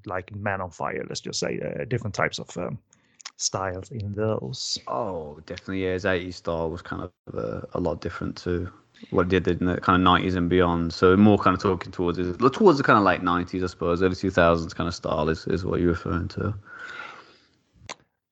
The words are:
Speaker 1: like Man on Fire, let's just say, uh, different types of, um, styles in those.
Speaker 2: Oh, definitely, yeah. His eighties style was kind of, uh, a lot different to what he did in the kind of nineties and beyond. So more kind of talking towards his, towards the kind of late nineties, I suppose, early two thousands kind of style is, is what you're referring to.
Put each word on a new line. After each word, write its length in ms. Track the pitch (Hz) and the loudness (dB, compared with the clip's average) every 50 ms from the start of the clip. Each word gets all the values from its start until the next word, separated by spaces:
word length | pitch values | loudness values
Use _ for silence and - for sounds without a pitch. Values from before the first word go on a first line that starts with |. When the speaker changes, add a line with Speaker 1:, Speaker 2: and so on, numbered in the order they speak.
| - | -10
Speaker 1:
like 300 | 104 90 92 92 - 107 | -8 -8 -8 -8 -8 -12
Man 240 | 101 101 104 98 95 | -8 -4 -4 -4 -4
on 100 | 92 90 | -6 -8
Fire, 340 | - - 69 - - - - - | -6 -6 -6 -6 -4 -6 -8 -8
let's 140 | - - | -8 -10
just 180 | - - - - | -8 -8 -6 -4
say, 180 | - - 58 - | -4 -4 -4 -4
uh, 240 | - - - - 73 | -6 -6 -6 -6 -6
different 280 | - 127 120 117 107 - | -4 -4 -4 -4 -4 -4
types 240 | - 80 76 - - | -2 -2 -2 -2 -6
of, 180 | - - - - | -12 -10 -10 -8
um, 200 | 87 - - - _ _ _ _ _ _ _ _ - - _ - | -8 -8 -8 -10 _ _ _ _ _ _ _ _ -20 -20 _ -6
styles 520 | - - - 101 95 95 90 92 92 - | -6 -4 -4 -4 -4 -4 -6 -8 -10 -10
in 200 | 139 117 98 104 101 | -10 -8 -8 -6 -4
those. 640 | 101 107 110 107 - - 131 131 - - - - - - - | -2 0 0 0 -2 -4 -8 -8 -8 -6 -6 -6 -8 -6 -6
Speaker 2:
Oh, 500 | - 127 120 101 92 82 78 73 73 78 80 | -4 -4 -4 -4 -6 -8 -8 -10 -14 -16 -14
definitely, 380 | - 87 85 - - 95 95 95 | -14 -14 -12 -8 -6 -4 -2 0
yeah. 80 | 92 92 | 0 -2
His 120 | 92 92 | 0 0
eighties 300 | 98 95 87 90 92 90 | 0 0 0 -2 -6 -10
style 340 | - - 87 82 82 82 82 | -8 -6 -4 -2 -2 -2 -4
was 120 | 80 87 | -4 -6
kind 200 | - - - 92 90 | -8 -8 -8 -8 -8
of, 80 | 90 _ _ _ - - | -10 _ _ _ -10 -8
uh, 280 | - 107 - - 90 90 - - | -6 -6 -6 -6 -8 -8 -8 -6
a 60 | - | -4
lot 220 | 87 82 76 - | -2 -2 -4 -4
different 340 | - 85 - - 85 87 87 - - | -6 -8 -8 -6 -8 -8 -8 -6 -4
to 260 | 90 87 87 90 92 - - _ _ _ - - - | -4 -2 -2 -4 -6 -12 -16 _ _ _ -20 -12 -2
what 200 | - 98 87 90 | 0 2 2 4
he 80 | 95 90 | 4 2
did 220 | 87 92 87 82 | 2 2 0 0
in 40 | 90 90 | 0 0
the 100 | 90 - | 0 0
kind 160 | - - 90 | 2 4 4
of 60 | 90 92 | 6 6
nineties 320 | 90 90 90 92 92 90 | 6 6 4 4 2 0
and 120 | 92 87 87 | 0 0 2
beyond. 440 | 90 92 90 87 87 85 85 82 - | 4 4 4 4 4 0 0 -2 0
So 220 | - 95 92 92 98 | 4 6 6 8 10
more 220 | 104 107 101 98 | 8 8 8 6
kind 160 | - 98 92 | 4 2 2
of 60 | 92 - | 2 2
talking 280 | 101 92 90 - 101 | 0 0 0 -4 -10
towards 260 | 95 - 90 87 87 92 | -6 -4 -2 -2 -2 -2
his, 160 | 90 90 87 - 113 123 | -4 -4 -2 2 2 2
towards 260 | - - 226 190 151 139 | 4 6 6 6 6 6
the 60 | 135 | 4
kind 160 | - 131 110 | 4 4 6
of 40 | 101 | 6
late 180 | 92 87 - 90 | 4 4 2 2
nineties, 400 | 90 87 87 87 - - 92 92 | 0 0 0 -2 -2 -4 -4 -4
I 40 | 90 | -4
suppose, 360 | - - 85 85 85 87 95 | -4 -4 -2 0 0 2 2
early 120 | 92 87 | 0 0
two 140 | - - 95 | 0 -2 0
thousands 440 | 87 92 85 85 85 85 82 82 - | 4 4 6 6 6 4 0 -6 -6
kind 120 | - 85 85 | -6 -6 -6
of 40 | 87 | -6
style 340 | - - - - 78 76 80 | -6 -4 -4 -2 0 0 0
is, 180 | 80 - - - | 0 -2 -2 -4
is 160 | - 87 92 | -4 -2 -2
what 140 | - - 78 | -2 -2 0
you're 100 | 87 87 | 2 2
referring 360 | 82 85 - 95 87 85 87 92 | 2 0 -2 -4 -2 -2 -4 -4
to. 260 | - - 98 98 104 - - - - - - - - - - - - - - - - _ _ _ _ _ _ _ _ _ - - - _ _ _ _ _ _ _ | -6 -4 -4 -4 -4 -6 -10 -16 -18 -18 -16 -16 -14 -14 -14 -16 -18 -20 -20 -20 -20 _ _ _ _ _ _ _ _ _ -18 -18 -18 _ _ _ _ _ _ _